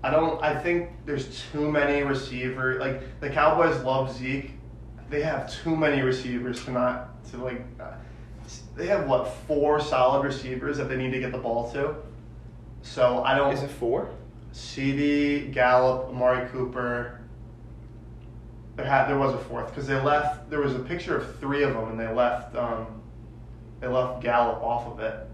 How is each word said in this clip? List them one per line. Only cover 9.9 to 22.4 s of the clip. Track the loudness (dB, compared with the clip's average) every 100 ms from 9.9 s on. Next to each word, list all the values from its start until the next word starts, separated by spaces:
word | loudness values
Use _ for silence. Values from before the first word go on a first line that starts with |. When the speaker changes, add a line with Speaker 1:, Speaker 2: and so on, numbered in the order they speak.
| 6 6 6 2
Speaker 1:
receivers | -2 -6 -4 -2 -2
that | -2
they | 0
need | 0
to | -2
get | -2
the | -4
ball | 0 0 0
to? | -2 -2 -2 -10 -16 -16 -16 -16 -16 -16 -16
So | -10 4 4 6
I | 4 4
don't | 4
Speaker 2:
Is | 2
it | -4
four? | -2 0 2 0 -10 -14 -16 -16
Speaker 1:
C | -14 -12 -2 0 2
D, | 4 4 4 2 -2
Gallup, | 4 8 8 6 4 -2
Amari | 2 4 4 0
Cooper. | -4 -4 -2 -2 -2 -4 -10 -16 -16 -16 -16 -16 -16 -16 -16 -16 -16 -16 -16 -16 -16 -14 -8
There | 2
had, | 4 4
there | 2
was | 2
a | 0
fourth, | -4 -8 -8 -8
'cause | -2
they | 0
left, | 4 4 2 -4 -4
there | 0
was | 0 0
a |
picture | -4 -6 -2 -2
of | -4 -8
three | -2 2
of | 2
them, | 2 -4
and | -4
they | -2
left, | 2 2 2